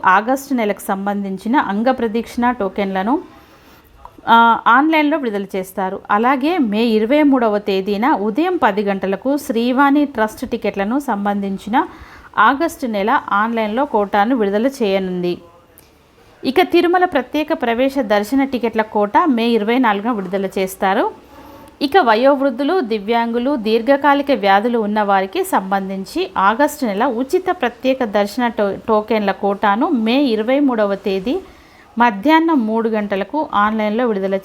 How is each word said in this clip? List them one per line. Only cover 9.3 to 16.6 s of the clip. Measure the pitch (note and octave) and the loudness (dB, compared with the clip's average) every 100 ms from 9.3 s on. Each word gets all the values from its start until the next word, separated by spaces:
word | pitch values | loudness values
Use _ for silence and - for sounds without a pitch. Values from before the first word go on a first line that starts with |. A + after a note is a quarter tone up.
| C#4+ | -2
శ్రీవాణి | - A#3 A#3+ B3+ C#4 D4 C#4+ | -2 -2 0 2 2 2 0
ట్రస్ట్ | A#3 G#3+ - A#3+ | -2 -4 -4 -8
టికెట్లను | A3+ G#3 G3 G3 C4+ | -6 -4 -4 -2 -2
సంబంధించిన | C#4+ G3+ G3+ G3+ G3 G3 G3+ B3+ F4 - - - - - | -2 -4 -2 -2 -4 -6 -2 -2 -2 -8 -20 -20 -6 2
ఆగస్టు | A3 C4+ E4 - A#3+ | 2 2 -2 -4 -6
నెల | G#3 G#3 C#4+ - | -2 0 0 0
ఆన్లైన్లో | G3+ A3 A3+ G#3+ A3+ C#4+ | 0 0 -2 -2 -2 0
కోటాను | G#3+ G3+ G#3 G#3+ C4 | 0 0 0 2 2
విడుదల | G3 G#3 C4 | 0 0 0
చేయనుంది. | C4+ G#3 F#3+ F#3+ F3+ F3 - - - _ - _ _ _ _ _ _ C4 | 0 0 0 -2 -2 -4 -4 -10 -20 _ -20 _ _ _ _ _ _ -2
ఇక | F4+ | 0